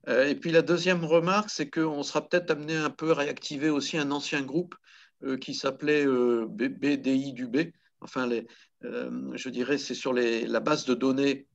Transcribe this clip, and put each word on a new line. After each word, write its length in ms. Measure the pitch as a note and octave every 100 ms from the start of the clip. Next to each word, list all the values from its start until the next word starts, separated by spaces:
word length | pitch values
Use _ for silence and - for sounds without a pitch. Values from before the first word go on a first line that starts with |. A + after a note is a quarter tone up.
| -
Euh, 180 | B2 C#3
et 80 |
puis 160 | C#3 E3+
la 120 | E3
deuxième 420 | D#3+ F3 F3 F3+
remarque, 440 | D#3+ E3+ E3+ G3+ G#3
c'est 220 | - D3
qu'on 320 | E3 D#3+ D3
sera 260 | C#3 D3+ D3+
peut-être 220 | F3 E3+
amené 240 | D3+ D3+
un 160 | D#3+ D3+
peu 220 | D3+ D#3
à 20 |
réactiver 560 | D3+ C#3+ C#3+ - D3 D#3
aussi 260 | C#3+ C3+ E3
un 120 | C#3+
ancien 320 | C#3+ C#3 D3
groupe, 320 | C3+ D3 F3+ - _ - - _
euh, 140 | C#3 C3
qui 180 | C3+
s'appelait, 500 | C3 C#3 C3+ D3 D3+
euh, 400 | C#3+ B2+ B2 A#2 A2+
B-, 180 | G2+
B 360 | C3 - C#3+ C#3+
D 140 | C3
I 180 | C3+ C#3
du 140 | B2 B2+
B. 120 | B2+ E3 _ _ _
Enfin, 260 | - C3+ B2
les, 200 | A#2 A#2 - _ _
euh, 460 | B2 A#2+ B2+ B2 C3+
je 140 | B2+ C3
dirais, 300 | A#2+ B2 C#3+
c'est 160 | C#3
sur 180 | - C3+
les, 320 | B2 A#2+ A2+ A2+
la 120 | A2+
base 260 | A2+ -
de 100 | -
données 520 | A#2+ C3 C3 C#3 C3+ -